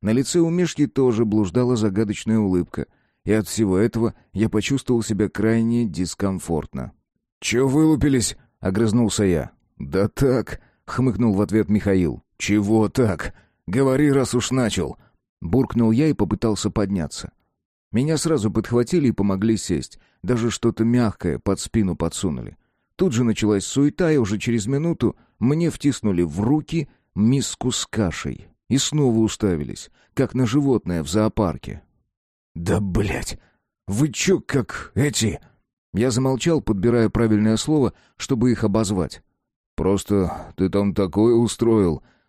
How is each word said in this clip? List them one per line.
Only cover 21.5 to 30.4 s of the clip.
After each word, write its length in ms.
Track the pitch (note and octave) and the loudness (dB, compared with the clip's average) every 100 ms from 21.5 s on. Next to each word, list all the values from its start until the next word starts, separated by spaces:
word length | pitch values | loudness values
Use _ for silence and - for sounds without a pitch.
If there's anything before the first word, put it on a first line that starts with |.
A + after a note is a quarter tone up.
| G2 | -4
спину 380 | - A2 G2 E2 | -2 -2 0 -2
подсунули. 640 | E2 - F#2 C2+ G#1 - _ _ _ - | -4 -4 -6 -6 -10 -18 _ _ _ -4
Тут 160 | F#3 | 0
же 120 | A#2 | 2
началась 400 | A#2+ G#2+ G#2+ G#2 | 0 0 0 0
суета, 460 | - - C#3+ - F3 | -2 0 0 2 0
и 60 | D3+ | 2
уже 220 | A2 G#2 | 0 -2
через 280 | - A#2 G2+ | -2 -2 -2
минуту 500 | C#3 E3 E3 A#2 - _ - | -2 -2 -2 -2 -4 _ -2
мне 320 | A#2+ D3+ E3+ | 0 2 0
втиснули 520 | - C#3+ - A2 F2 | 0 -2 0 0 0
в 180 | F2 D2+ | 0 0
руки 480 | G#2+ D3+ - E3 C#3+ _ _ | 0 0 0 -6 -6 _ _
миску 560 | - A2 C3+ A#2 - B2 | 0 2 2 -2 -6 -4
с 160 | - - | -4 -4
кашей. 600 | - F#2+ - - - - _ - | -2 -2 -4 -8 -10 -14 _ -4
И 100 | C3 | -2
снова 400 | - D3+ C3+ A2+ | 0 0 2 2
уставились, 720 | A2 - G#2 E2 C2+ G1+ - _ _ | 0 0 -2 -2 -4 -12 -18 _ _
как 200 | - C3+ | -4 -2
на 100 | B2+ | 0